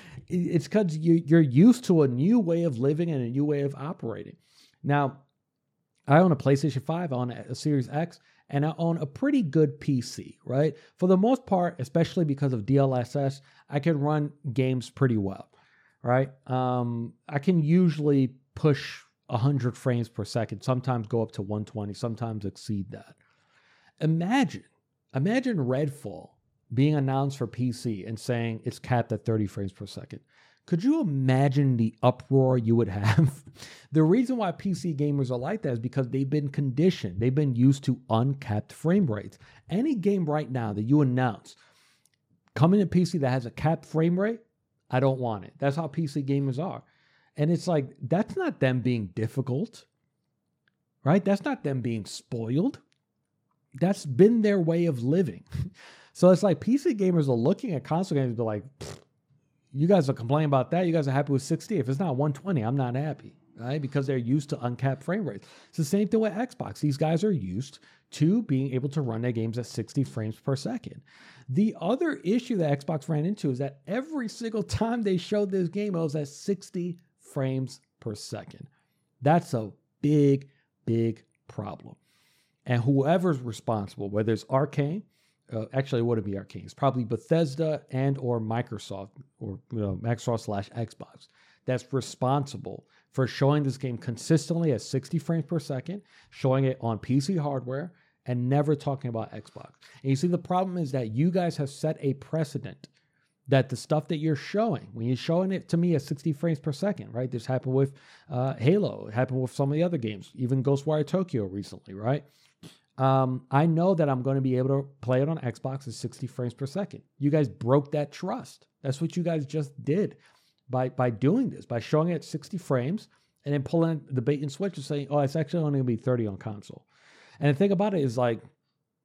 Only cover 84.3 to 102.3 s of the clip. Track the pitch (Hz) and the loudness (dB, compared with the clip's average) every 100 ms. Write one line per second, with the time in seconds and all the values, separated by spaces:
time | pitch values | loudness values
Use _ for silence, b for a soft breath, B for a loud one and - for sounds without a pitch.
84.3 | 110 - 131 143 143 143 190 - _ _ | 0 0 0 0 -2 -2 -4 -10 _ _
85.3 | _ - 113 110 131 135 123 117 117 101 | _ -10 -8 -6 -4 -2 0 0 0 -2
86.3 | 98 98 98 101 - 139 127 110 113 - | -6 -8 -14 -16 -2 0 0 -2 -4 0
87.3 | 165 160 139 156 151 - 131 139 139 127 | 2 0 -2 -2 -4 -4 -2 0 0 -2
88.3 | 120 110 113 120 104 - 98 98 - - | -2 -2 -4 -4 -8 -10 -12 -14 -18 -20
89.3 | - 107 95 - 113 101 92 117 113 - | -14 -12 -12 -10 -6 -4 -4 -4 -4 -2
90.3 | 113 - 101 101 117 110 - - - _ | -4 -2 -6 -6 -8 -8 -10 -20 -20 _
91.3 | b b b - 127 - 135 - - 127 | b b b -4 -4 -2 -6 -4 -2 0
92.3 | 143 139 - 92 - - b b - 127 | 0 -2 -8 -12 -14 -18 b b -2 -2
93.3 | - 139 151 143 113 131 117 - 113 - | 2 2 4 0 -2 -6 -6 -6 -6 2
94.3 | 160 - 170 170 113 - 135 139 165 - | 2 2 -2 0 0 -2 -6 -2 -4 -2
95.3 | 165 156 170 - 131 - 202 - b b | -4 -2 -4 -4 -8 -8 -12 -14 b b
96.3 | - 135 135 135 - 117 107 - 131 139 | -4 0 2 2 0 -4 -4 0 0 2
97.3 | 185 147 135 120 135 170 b b b - | -2 -2 -4 -6 -8 -8 b b b -6
98.3 | 123 123 143 147 147 - 139 127 113 104 | -2 2 2 2 0 -2 -4 -4 -6 -8
99.3 | 110 - - - _ B B 135 139 175 | -12 -16 -20 -20 _ B B -2 0 2
100.3 | 175 - 180 190 180 147 135 113 110 170 | 0 0 -2 -2 -2 -4 -4 -2 0 2
101.3 | 180 175 - 139 - 156 - 139 135 - | 2 -2 -2 -6 -4 -4 -2 -2 -4 -4